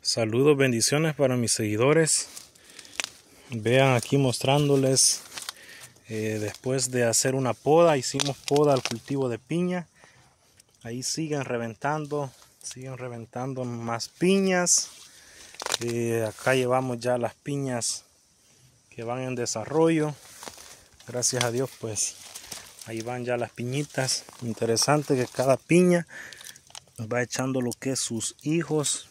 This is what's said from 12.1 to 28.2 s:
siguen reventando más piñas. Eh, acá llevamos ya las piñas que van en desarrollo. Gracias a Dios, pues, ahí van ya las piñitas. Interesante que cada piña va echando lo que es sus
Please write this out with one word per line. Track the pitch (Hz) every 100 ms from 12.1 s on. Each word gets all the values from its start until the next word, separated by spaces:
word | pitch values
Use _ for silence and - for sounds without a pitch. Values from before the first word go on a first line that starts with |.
| 147 139 - - _
siguen | - - 131 127
reventando | 127 120 113 - 127 131
más | 127 120 117 117 -
piñas. | - 170 196 190 185 175 - - - - - - - - - - -
Eh, | 117 117 117 113 110
acá | - - 131
llevamos | 123 127 131 120
ya | 120 123
las | 120 -
piñas | - 143 135 123 - - - _ _ _ _ _ _ _ _
que | -
van | 113 123
en | 127 123
desarrollo. | 120 - 107 147 165 165 151 143 - - - - - - - _ -
Gracias | 120 120 127
a | 120
Dios, | 120 131 -
pues, | 120 104 - - - - - - - - -
ahí | 113
van | 113 123
ya | 120 123
las | 120
piñitas. | - 120 135 147 - 131 - - -
Interesante | 120 110 117 113 - 151 143 139
que | 123
cada | - 131 127
piña | _ 165 180 175 165 - - - - - _ - _ -
va | 107 120
echando | 123 - 131 131
lo | 123
que | 113 135
es | 131
sus | - 113